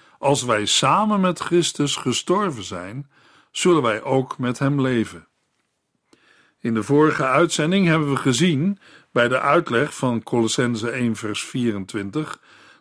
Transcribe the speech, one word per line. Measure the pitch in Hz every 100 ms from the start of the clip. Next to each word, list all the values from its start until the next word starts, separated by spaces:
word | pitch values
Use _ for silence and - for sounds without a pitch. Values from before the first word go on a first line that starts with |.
| _ _
Als | - 139
wij | 123 107 104
samen | - 135 175 214 208
met | 185 175
Christus | - 175 170 - 147 -
gestorven | 131 117 - 185 202 123
zijn, | 90 92 92 123 139 _ _ _ _
zullen | - 180 160
wij | 123 107
ook | - 135 131 -
met | 123 123
hem | 139 143
leven." | 131 123 104 87 - _ _ _ _ _ _ _ _ _ _ _ _ _
In | 120
de | 113
vorige | 101 143 151 -
uitzending | 131 135 170 - 156 196 175
hebben | 160 147
we | 131
gezien, | 135 120 175 135 180 196 - - _
bij | 123 120
de | 127
uitleg | 143 160 170 120 147 -
van | 127 117
Kolossenzen | - 123 113 - 123 113 117
één | 127 120 110
vers | 107 104
vierentwintig, | - 135 120 101 95 110 101 147 151 - _ - - _